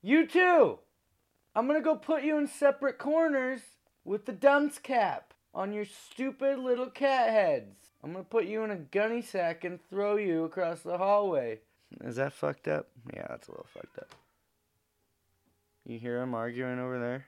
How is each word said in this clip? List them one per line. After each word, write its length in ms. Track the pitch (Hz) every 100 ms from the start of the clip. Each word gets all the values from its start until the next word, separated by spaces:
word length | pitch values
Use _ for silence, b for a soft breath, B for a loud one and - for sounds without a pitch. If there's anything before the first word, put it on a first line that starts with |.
You 260 | 185 294 320
too. 520 | 349 359 339 196 98 _ _ _ _ _ _ _
I'm 120 | - 247
gonna 160 | 302
go 120 | 320
put 280 | 302 - 311
you 160 | 285 302
in 80 | 294
separate 500 | - 285 277 269 247
corners 640 | 277 311 330 277 254 262 - _ _ _
with 220 | - 208
the 80 | 208
dunce 460 | 196 277 285 294 -
cap 560 | - 254 196 - - _ _
on 220 | - 190
your 100 | 208
stupid 760 | 202 - - - 262 269 269 277
little 300 | 254 247 254
cat 400 | - 277 269 226
heads. 640 | 220 185 139 101 - - _
I'm 100 | 143
gonna 120 | 180
put 220 | 180 226 185
you 180 | 214
in 60 | 220
a 60 | 196
gunny 440 | 143 202 214 233
sack 420 | - 190 170 165
and 160 | 180 175 _
throw 260 | 190 202 208
you 280 | 202 165
across 360 | 160 175 170 165
the 160 | - 175
hallway. 640 | 190 208 202 151 120 113 _ _ _ -
Is 140 | - 120
that 160 | 139
fucked 340 | - 147 143 -
up? 220 | 151 - - 117
Yeah, 140 | - -
that's 200 | - -
a 20 |
little 160 | - -
fucked 320 | - - -
up. 160 | - - _ _ _ _ _ _ _ _ _ _ _ _ _ _ _ _
You 140 | - 117
hear 180 | 120 120
'em 160 | 127
arguing 440 | 120 117 120 127 127
over 200 | 127 127
there? 280 | 120 127